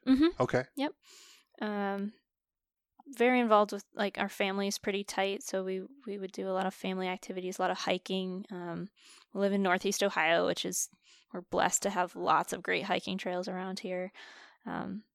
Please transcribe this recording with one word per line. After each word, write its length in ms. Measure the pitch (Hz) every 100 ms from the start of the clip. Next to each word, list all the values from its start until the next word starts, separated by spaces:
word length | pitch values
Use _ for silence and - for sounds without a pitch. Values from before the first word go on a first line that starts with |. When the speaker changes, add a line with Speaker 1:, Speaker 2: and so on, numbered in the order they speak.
| -
Speaker 1:
Mm-hmm. 360 | 262 320 -
Speaker 2:
Okay. 220 | - - - -
Speaker 1:
Yep. 180 | 269 - _ - - - _ -
Um, 520 | 214 208 202 202 208 - _ _ _ _ _ _ _ _ -
very 320 | 247 240 247
involved 320 | 233 214 208
with, 120 | 202 -
like, 240 | - 202 -
our 120 | 196
family 360 | - 196 196 196
is 120 | -
pretty 260 | - 196
tight, 380 | 202 - 196 196
so 200 | - 190
we, 200 | 190 190 190 277 233
we 100 | 202
would 140 | 190
do 160 | - 190
a 40 |
lot 140 | 185 190
of 80 |
family 320 | - 190 185 185
activities, 520 | 185 - 190 180 185
a 40 |
lot 80 | 185
of 60 | 185
hiking. 680 | - 180 - 190 185 185 -
Um, 380 | 180 175 170 180 _ - - _
we 60 | 190
live 100 | 196
in 100 | 202
Northeast 400 | 190 185 196 202
Ohio, 440 | 202 - 160 170 175
which 180 | 175
is, 240 | 180 185 - _ _ - _
we're 100 | -
blessed 400 | 180 180 175 -
to 80 | 202
have 260 | 180 180 180
lots 360 | 175 156 175
of 100 | 190
great 220 | 190 185
hiking 340 | 196 185 - 190
trails 280 | 185 180 185
around 340 | 185 190 196
here. 300 | 185 180 185 - - - - _ -
Um, 360 | 175 - 202 -